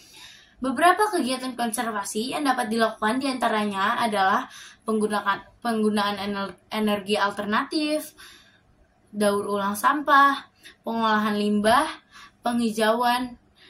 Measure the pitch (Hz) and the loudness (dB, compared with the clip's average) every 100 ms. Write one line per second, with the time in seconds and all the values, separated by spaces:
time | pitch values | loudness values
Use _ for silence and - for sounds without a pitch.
0 | - - - - - - 262 254 349 349 | -20 -20 -20 -20 -20 -6 -4 4 6 6
1 | 427 359 240 254 262 240 233 220 226 214 | 2 0 -2 -4 -6 -4 -4 -4 -4 -4
2 | 196 214 254 302 285 247 220 226 220 - | -6 -6 -4 -2 -2 0 0 0 0 0
3 | 220 254 277 254 233 214 208 196 196 233 | -2 0 -2 -2 -2 0 -2 -2 -2 0
4 | 233 202 190 226 262 - - - - 220 | 0 2 2 2 -2 -14 -20 -14 -4 0
5 | 208 208 202 196 - _ 233 226 214 208 | 0 -2 -2 -4 -6 _ -4 0 0 0
6 | 208 202 202 202 196 - - 214 214 202 | -2 -4 -6 -6 -8 -10 -8 -2 0 -2
7 | 196 208 202 196 202 220 269 311 302 302 | 0 0 0 -2 -2 -2 -2 -2 -2 -2
8 | - - - - _ _ _ _ _ _ | -6 -18 -20 -20 _ _ _ _ _ _
9 | _ 208 208 202 202 202 196 208 254 294 | _ 0 0 2 -2 -2 -2 0 0 0
10 | 294 277 277 269 - _ - - - 226 | 4 6 6 2 -8 _ -20 -14 -6 -2
11 | 220 214 214 208 208 208 214 254 311 - | 0 2 0 0 0 2 4 4 2 -6
12 | _ - - _ 247 240 233 214 214 233 | _ -20 -20 _ -4 0 0 0 2 2
13 | 240 247 247 240 _ _ | 2 0 -4 -10 _ _